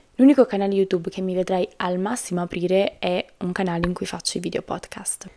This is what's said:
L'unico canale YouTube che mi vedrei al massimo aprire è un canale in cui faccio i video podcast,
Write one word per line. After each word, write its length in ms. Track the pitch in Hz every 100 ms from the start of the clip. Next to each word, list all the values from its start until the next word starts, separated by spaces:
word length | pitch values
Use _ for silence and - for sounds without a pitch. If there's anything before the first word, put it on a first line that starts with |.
| - -
L'unico 280 | 269 277
canale 300 | 240 196 196
YouTube 340 | 196 190 180 175
che 140 | 190
mi 120 | 185
vedrei 320 | 185 180 185 - -
al 220 | 180 180
massimo 440 | 196 247 - 175
aprire 560 | 175 175 175 190 196 -
è 260 | 180 180 - -
un 140 | 180
canale 340 | 180 185 170 175
in 80 |
cui 100 | 175
faccio 320 | 190 175 - 185
i 40 |
video 180 | 180 -
podcast, 680 | - - - - 190 - 190